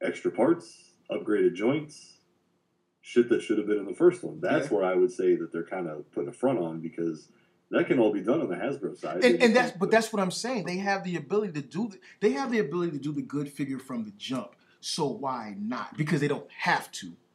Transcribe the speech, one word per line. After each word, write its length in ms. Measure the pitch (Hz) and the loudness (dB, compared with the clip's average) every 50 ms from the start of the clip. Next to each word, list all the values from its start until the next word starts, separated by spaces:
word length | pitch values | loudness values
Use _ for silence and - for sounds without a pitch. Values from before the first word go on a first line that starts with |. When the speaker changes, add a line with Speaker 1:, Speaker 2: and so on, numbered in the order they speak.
Speaker 1:
extra 300 | - 123 - - - - | -6 -6 -6 -2 -4 -4
parts, 600 | - - - 170 170 - - - - - - _ _ _ _ - | 0 2 2 2 2 0 -2 -8 -20 -20 -20 _ _ _ _ -6
upgraded 460 | 98 107 - - 104 101 92 90 85 | -6 -6 -2 0 2 4 4 4 4
joints, 580 | 90 104 123 143 156 151 151 - - - - - _ _ _ _ _ _ _ _ _ _ _ _ _ _ _ _ _ | 4 2 2 2 2 -2 -6 -12 -20 -20 -20 -20 _ _ _ _ _ _ _ _ _ _ _ _ _ _ _ _ _
shit 280 | - - - 123 120 - | -20 2 4 4 4 4
that 120 | - - | 2 0
should 160 | - - 110 107 | 0 0 0 0
have 100 | - 101 | 2 0
been 120 | 104 104 | 0 0
in 60 | 95 | -2
the 80 | 98 - | -4 0
first 300 | - 160 180 175 - - | 4 6 6 6 4 -2
one. 160 | - - - | -10 -8 -4
That's 260 | - - 127 160 - - | -2 0 2 2 2 2
Speaker 2:
Yeah. 80 | 113 101 | 2 2
Speaker 1:
where 80 | 95 | 2
I 80 | 92 92 | 2 4
would 160 | 92 92 90 | 4 2 2
say 240 | - - 92 92 90 | 2 2 2 2 2
that 160 | 82 82 82 | 2 0 -4
they're 120 | - 85 82 | -6 -6 -6
kinda 400 | - 92 92 87 82 76 76 76 - _ | -6 -6 -6 -6 -6 -8 -10 -12 -8 _
putting 160 | 87 85 87 | -6 -6 -6
a 40 | - | -4
front 260 | - - 131 135 107 | -2 0 0 0 0
on, 220 | 87 82 80 82 | -2 -4 -6 -8
because 480 | 80 82 - - 85 82 80 76 - _ _ _ _ _ _ _ _ _ | -8 -8 -6 -4 -4 -4 -4 -6 -12 _ _ _ _ _ _ _ _ _
that 160 | - 127 170 - | 0 0 2 2
can 100 | 165 131 | 4 4
all 120 | 110 104 104 | 4 4 2
be 80 | 101 | 2
done 200 | 90 104 139 - | 0 0 2 2
on 80 | - - | 0 -2
the 60 | - | -2
Hasbro 400 | - 104 135 143 - - - - - | -4 -4 -4 -4 -4 -6 -8 -8 -8
side. 180 | - - 165 | -8 -6 0
Speaker 2:
And, 80 | 180 - | 4 4
Speaker 1:
They 60 | 240 | 4
Speaker 2:
and 100 | 180 - | 6 6
Speaker 1:
just 120 | 254 233 214 | 6 6 6
Speaker 2:
that's, 180 | 254 240 233 - | 6 4 2 0
Speaker 1:
need 60 | 175 | -2
Speaker 2:
but 60 | 190 190 | 0 4
Speaker 1:
to 40 | |
Speaker 2:
that's 220 | - 220 220 - - | 4 4 4 2 0
what 80 | 202 | 0
I'm 100 | 190 185 | 0 0
saying. 340 | 175 - - 180 175 175 170 | -2 -4 -4 -4 -4 -4 -4
They 120 | 170 175 185 | -4 -4 -2
have 260 | 196 202 196 196 180 | 0 0 -2 -2 -2
the 120 | 180 175 | -2 -4
ability 380 | 160 151 - 196 214 214 196 156 | -4 -2 0 0 0 0 0 -4
to 80 | 151 143 - | -6 -8 -6
do 200 | - 170 233 226 | -4 -4 -4 -4
the, 100 | - - - - - _ | -6 -12 -20 -20 -6 _
they 120 | - 214 | 2 2
have 200 | 254 277 277 262 | 2 2 0 0
the 80 | 240 220 | 2 0
ability 320 | 196 147 156 175 175 170 | 0 0 0 -2 -2 -2
to 80 | 151 139 | -2 -4
do 120 | 131 147 | -4 -4
the 100 | 151 143 127 | -4 -4 -6
good 260 | - - 143 147 143 | -4 -4 -4 -4 -4
figure 300 | - - 147 131 135 127 | -6 -6 -6 -4 -6 -8
from 240 | - - 127 117 110 | -8 -8 -8 -6 -6
the 60 | 107 101 - | -8 -10 -12
jump. 380 | - - 135 127 107 101 - _ _ _ _ _ | -8 -6 -4 -4 -6 -8 -14 _ _ _ _ _
So 260 | - - - - 156 135 | -10 -8 -4 -2 -2 -2
why 480 | 120 107 135 139 131 120 113 107 104 98 | -2 -4 -4 -4 -4 -6 -6 -8 -8 -6
not? 380 | 104 110 123 117 104 - - - | -6 -6 -4 -6 -8 -8 -6 -4
Because 240 | 151 151 180 143 | -2 0 2 2
they 60 | 143 143 | 2 0
don't 220 | 139 120 - - | 0 -2 -4 -10
have 400 | - - - 180 160 - - - - | -12 -4 0 0 0 0 -2 -6 -12
to. 200 | - - 87 85 - _ _ _ | -14 -14 -14 -16 -18 _ _ _